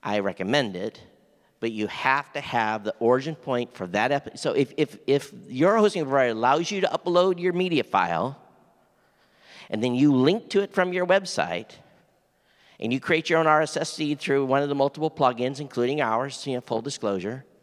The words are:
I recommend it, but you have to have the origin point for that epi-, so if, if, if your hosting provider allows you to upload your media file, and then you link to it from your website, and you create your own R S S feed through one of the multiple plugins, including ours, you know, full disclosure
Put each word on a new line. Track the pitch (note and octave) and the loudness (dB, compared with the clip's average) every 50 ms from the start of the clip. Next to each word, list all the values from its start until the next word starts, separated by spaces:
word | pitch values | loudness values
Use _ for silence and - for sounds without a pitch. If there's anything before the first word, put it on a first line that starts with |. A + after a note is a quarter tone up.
I | - - G#2 G#2 | -4 -2 -2 -2
recommend | G2 G2 F2+ - F#2 F#2+ B2 D3 C3+ G#2+ F#2+ F2+ | -2 -2 -4 -4 -4 0 0 0 0 0 -4 -6
it, | G2 A2 - - - - _ _ _ _ _ _ _ _ _ _ | -8 -8 -10 -12 -20 -20 _ _ _ _ _ _ _ _ _ _
but | - A#2 A2+ | -6 -6 -4
you | G#2+ G#2+ G2+ | -4 -6 -6
have | - - - C3 C3 C#3+ C#3+ - | -6 -4 0 0 0 0 -2 -6
to | - C#3+ | -10 -10
have | C#3 - - A#2+ A2+ G#2+ A2 A2 G2+ | -10 -4 -2 -2 0 0 -2 -4 -4
the | G#2+ - - | -6 -6 0
origin | A#2 A#2 B2 B2+ C3+ D#3 D#3+ | 2 2 2 2 0 -4 -10
point | D3 - - C3 B2 A#2+ A#2+ - | -10 -6 -4 -4 -4 -4 -6 -8
for | - G2+ F2+ | -10 -10 -4
that | F2 G2+ G#2+ B2+ C#3+ | -2 0 0 2 0
epi-, | C#3 - - - - | -2 -4 -6 -16 -6
so | - D3+ - | -4 -2 0
if, | B2 C#3+ - - - | 0 0 -2 0 -4
if, | D#3 C3+ - - - - | -4 -4 -4 -12 -2 0
if | C3+ C#3 C#3 - - - - - | 0 0 0 -4 -18 -20 -16 -12
your | C3 B2+ D3+ F#3 G#3+ A3+ | -2 2 2 4 4 4
hosting | G#3+ G#3 F#3+ F#3+ D#3+ | 4 2 2 0 -4
provider | C3 C3+ C#3 C3 B2 | 0 2 4 4 4
allows | A2+ A2 A2+ B2 C#3 D#3 F3 - | 2 2 2 4 4 4 2 -2
you | G#3 G3 | -2 -2
to | F#3 - | -2 -2
upload | - E3 - F3+ F3 F3 F3+ F#3+ F#3 E3+ | -2 -2 -4 2 2 4 4 4 2 0
your | F3 F#3 | 0 -2
media | F3 F3 F#3 F#3 E3+ C#3+ A2+ | 0 0 0 2 2 0 0
file, | - - G2 F#2 E2+ E2+ D#2+ G#2+ B2+ C#3+ - - _ _ _ _ _ _ _ _ _ _ _ _ _ _ _ _ _ _ _ _ - - - - - | 2 2 0 2 2 0 -2 -2 -2 -4 -10 -20 _ _ _ _ _ _ _ _ _ _ _ _ _ _ _ _ _ _ _ _ -20 -20 -20 -14 -8
and | - G#2+ A2 | -6 -2 -2
then | B2+ A#2+ | 0 2
you | B2 C#3 D3 C#3 | 4 4 6 6
link | B2+ B2+ C#3+ F#3 A3+ - - | 6 6 4 4 2 -2 -2
to | - G3 | -2 0
it | G3+ F#3+ | 0 0
from | - G3+ F#3 F#3 F3+ | 0 0 0 0 0
your | F3+ F3+ | -4 0
website, | F3+ F#3 G3 G3 F3+ - - D#2+ F2 E2+ F2+ A2 - - - - _ _ _ _ _ _ _ _ _ _ _ _ _ _ _ _ _ _ _ | 2 2 2 2 -2 -4 -2 -2 -2 -2 -6 -8 -10 -20 -20 -20 _ _ _ _ _ _ _ _ _ _ _ _ _ _ _ _ _ _ _
and | - A2+ B2 | -4 -4 -4
you | C3 | -4
create | - - F3 D#3+ D#3+ - | 0 0 0 0 0 2
your | E3+ D#3+ | 2 2
own | D#3+ D#3+ | 4 4
R | D3+ D3+ | 4 4
S | D#3+ D3 - | 2 0 -2
S | D#3+ E3 - - | -6 -6 -6 -6
feed | - D#3 D3 D3 C#3+ | -6 -4 -4 -4 -4
through | - - C#3 C#3 C#3 | -2 0 0 0 2
one | C3 C3 C#3 C#3+ | 2 2 0 2
of | C#3+ | 0
the | C#3+ | 0
multiple | C#3+ C#3 C#3 - - D3+ D#3 | 0 0 0 0 -2 -4 -4
plugins, | D3+ - D3 B2+ B2 A2+ B2 B2+ C#3 A#2+ | -2 2 0 0 2 0 -4 -4 -4 -6
including | D3+ C3+ - B2 A#2+ B2 C#3 D3+ | -10 -8 -4 -2 0 0 0 0
ours, | C#3 A2+ A2 A2+ B2+ C#3 C3 - - C#3 | 0 0 0 -2 -2 -4 -8 -10 -6 -6
you | C3 | -6
know, | A#2+ | -6
full | - - - A2+ | -4 -4 -6 -4
disclosure | A2+ C#3 C#3 - - A2 G2+ F#2+ F2 G2+ A#2 C3 C3+ _ _ _ | -4 -6 -8 -6 -4 -4 -2 -2 -4 -6 -8 -8 -12 _ _ _